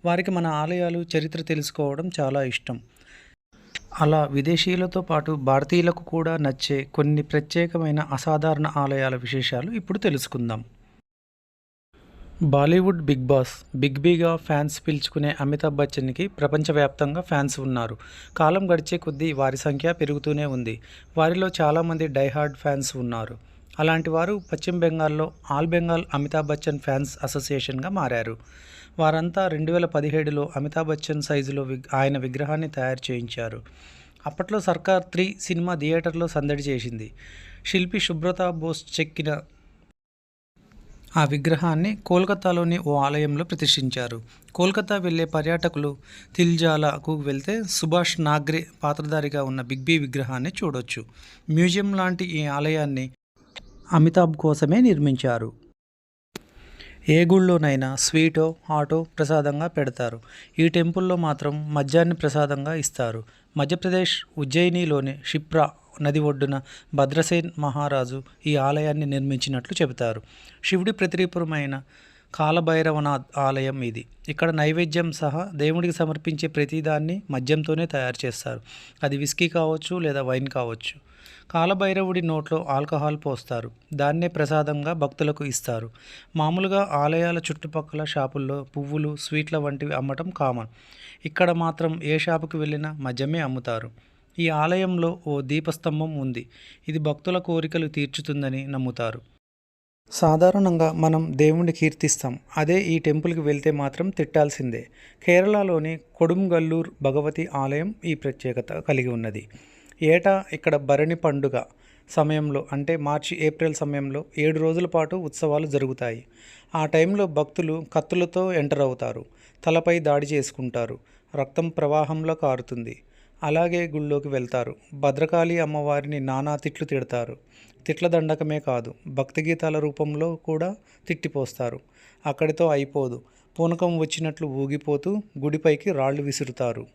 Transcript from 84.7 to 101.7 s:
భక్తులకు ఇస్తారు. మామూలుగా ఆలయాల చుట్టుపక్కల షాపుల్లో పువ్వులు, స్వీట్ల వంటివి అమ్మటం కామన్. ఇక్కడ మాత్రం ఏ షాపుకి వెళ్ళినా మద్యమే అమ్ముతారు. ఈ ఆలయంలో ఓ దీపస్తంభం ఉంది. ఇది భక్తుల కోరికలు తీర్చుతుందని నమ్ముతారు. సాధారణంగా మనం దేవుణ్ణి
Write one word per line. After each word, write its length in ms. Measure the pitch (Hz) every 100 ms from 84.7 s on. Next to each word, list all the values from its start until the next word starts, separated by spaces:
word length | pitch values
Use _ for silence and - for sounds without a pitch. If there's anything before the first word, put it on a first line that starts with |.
| 147 143
భక్తులకు 520 | 170 143 - 151 151 147
ఇస్తారు. 440 | 123 - 113 113 - - - - 160
మామూలుగా 540 | 151 175 190 196 196
ఆలయాల 460 | 147 147 165 170 170
చుట్టుపక్కల 640 | 165 151 156 156 151 151
షాపుల్లో 540 | 151 151 135 139 135 139
పువ్వులు, 520 | 135 147 143 151 151 147
స్వీట్ల 420 | - 151 151 160
వంటివి 380 | 147 139 147 143
అమ్మటం 340 | 135 135 170
కామన్. 400 | - 135 120 113 - - - - - 156
ఇక్కడ 260 | 151 180
మాత్రం 520 | 170 165 156 165 165
ఏ 140 | 151 156
షాపుకి 400 | 165 160 156 160
వెళ్ళినా 340 | 151 147 156
మద్యమే 460 | 156 131 123 147 165
అమ్ముతారు. 500 | 143 131 120 113 117 - _ _ _ -
ఈ 80 | 165
ఆలయంలో 680 | 151 156 185 185 180 170 170 156
ఓ 140 | 143
దీపస్తంభం 680 | 131 147 160 160 170 151 160 151
ఉంది. 240 | 131 120 120 - - - -
ఇది 120 | 156
భక్తుల 380 | 151 147 - 180
కోరికలు 500 | 180 165 156 170 156
తీర్చుతుందని 800 | 151 143 139 151 143 139 131 135
నమ్ముతారు. 540 | 135 127 120 117 117 - _ _ _ _ _ _ _ _
సాధారణంగా 800 | - 165 156 180 202 190 170 160
మనం 320 | 165 160 160 160 135
దేవుణ్ణి 360 | 151 160 175